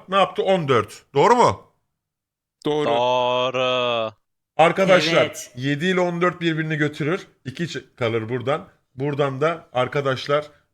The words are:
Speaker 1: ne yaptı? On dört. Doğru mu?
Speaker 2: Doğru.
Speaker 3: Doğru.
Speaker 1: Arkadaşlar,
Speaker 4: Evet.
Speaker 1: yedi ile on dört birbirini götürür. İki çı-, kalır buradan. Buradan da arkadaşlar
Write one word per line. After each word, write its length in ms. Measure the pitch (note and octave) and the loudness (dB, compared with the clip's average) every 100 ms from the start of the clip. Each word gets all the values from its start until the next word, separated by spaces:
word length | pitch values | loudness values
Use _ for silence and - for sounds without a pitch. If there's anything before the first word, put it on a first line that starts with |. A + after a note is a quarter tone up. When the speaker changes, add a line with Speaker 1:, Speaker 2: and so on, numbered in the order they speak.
| - | -2
Speaker 1:
ne 60 | G3 | 0
yaptı? 280 | F#3+ G3+ | 2 0
On 240 | F#3 F#3+ D3 | 0 0 2
dört. 360 | A#2+ G2+ - _ | 2 0 -8 _
Doğru 220 | C3+ F3 B3 | 2 4 6
mu? 360 | F3+ F#2+ - _ _ _ _ _ _ _ _ _ D3+ | 4 0 -8 _ _ _ _ _ _ _ _ _ -4
Speaker 2:
Doğru. 200 | D3+ C3+ | -2 0
Speaker 3:
Doğru. 1200 | A#2 B2 B2+ B2 B2 B2+ B2+ B2+ B2+ B2 A#2 A2 G#2+ _ _ _ - | 2 2 2 2 0 0 -2 0 0 0 -2 -4 -8 _ _ _ 2
Speaker 1:
Arkadaşlar, 640 | E3 E3+ F#3+ F3+ D#3 E3 B2 | 2 4 4 4 4 2 0
Speaker 4:
Evet. 260 | - - - | -2 -16 -8
Speaker 1:
yedi 300 | C3+ C#3+ F3+ | -4 -2 0
ile 140 | F3+ | 0
on 220 | F3+ E3+ | 0 0
dört 200 | F3+ F3 | -2 -2
birbirini 340 | E3+ D#3 D#3 D#3 | -2 -2 -4 -2
götürür. 520 | D3 D3 C#3+ F#3+ - _ C3+ | -2 -2 -4 -4 -8 _ -14
İki 180 | - | -8
çı-, 320 | E3+ C3 - - | -8 -8 -14 -4
kalır 340 | A#2 A#2 A2 | -2 -2 -4
buradan. 400 | B2 A#2 D#3 F#3+ _ _ C3 | -4 -4 -4 -6 _ _ -8
Buradan 460 | C#3 C#3 C#3+ C3 | -4 -2 -2 0
da 280 | D#3 E3+ - | -2 -2 -6
arkadaşlar 720 | B2 B2+ D3 C3+ C3 - D3 D3 _ _ | -4 -2 -2 -2 -4 -2 -4 -4 _ _